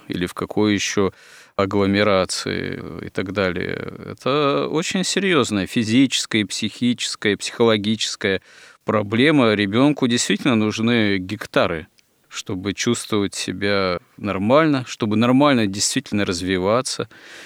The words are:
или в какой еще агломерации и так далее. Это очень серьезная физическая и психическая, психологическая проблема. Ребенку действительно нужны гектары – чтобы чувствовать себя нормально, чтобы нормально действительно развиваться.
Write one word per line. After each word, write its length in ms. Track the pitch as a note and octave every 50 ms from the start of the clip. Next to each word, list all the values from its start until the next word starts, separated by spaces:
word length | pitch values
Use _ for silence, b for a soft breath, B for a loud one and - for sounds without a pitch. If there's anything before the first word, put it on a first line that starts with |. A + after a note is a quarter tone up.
| -
или 180 | - F#2+ F2+ F2
в 80 | E2+ -
какой 400 | - - - - A2 G#2+ G#2+ G#2
еще 380 | F#2+ - - - G#2 G2 F2+ B B B B B B B B B
агломерации 1200 | - G2 G2 G2+ G2+ G2 G2 G2 G2+ G#2 G#2+ G2 F#2+ F#2 - - - - G#2 F#2+ F#2 F2+ F#2 F#2 F#2 F2+ E2+ E2 E2+ E2+
и 40 | -
так 220 | - - G2 F#2+
далее. 640 | F#2+ G#2 F#2+ F#2 F2 F2+ F#2 F#2 G1+ - - - - - -
Это 640 | G2+ G#2 - - B2+ C3+ D3+ D3 C#3 C#3+ C#3+ C#3
очень 360 | - - D#3 F3 - - F#3+ F3+
серьезная 640 | - - F#3+ G3 F#3+ F3 C#3+ A#2 - G#2+ G2 F#2
физическая 760 | - - B2 A2+ G#2+ A2 C3 C#3 B2+ - - - - - A2
и 40 | G#2
психическая, 920 | - - - - G2+ - - A#2+ A#2+ A#2+ - - - - - - G#2+ G2+
психологическая 1040 | - - - - - A#2+ A2+ A2 G#2+ G2 G#2+ A2+ G#2+ - - - - - G2+ F#2+ F2+ B B B B B B B B _
проблема. 720 | - G#2+ G#2+ G2+ G2+ A2+ A2+ B2+ D#3 D#3+ C#3+ B2 A2 G#2
Ребенку 540 | G2+ G#2 G2 G2+ A#2+ C3+ D3 D3 - C3+
действительно 480 | A#2+ A#2+ A#2 - - F#3+ - - D3+ A#2+
нужны 640 | A2 G#2+ G#2+ G2+ A2 A2+ A#2 A#2+ A#2 G#2+ G2+ G2+
гектары – 720 | G2 F#2 F#2 G#2+ G#2 - - - C#3+ A#2 F2 E2+ D#2+ D2+ - _ _ _ _ _ _ _
чтобы 460 | _ - - - - G#2 F#2 F#2 G2+ F#2+
чувствовать 640 | - - A#2+ A#2 - - - A2+ G#2 G2+ F#2+ -
себя 640 | - - - G2 F#2 G2+ G2+ G2+ G2 F#2+ F#2 F2 F2 - _ _
нормально, 640 | - A2+ G2+ F#2 F#2+ G2+ A2 C3 D3+ D#3+ D#3 C#3+ C3 B2
чтобы 300 | - - - A#2+ G#2+ G#2
нормально 500 | G#2+ A#2+ A#2+ B2+ C3 D3 D3 C3+ A#2 A2
действительно 600 | G2 F#2+ G2+ - - - C3+ - - - G#2 G2+
развиваться. 800 | G2 F#2+ E2+ F2+ F#2 F#2+ F2+ F2+ G2 A2 B2 B2+ - - - A#2+ B B B B B B B B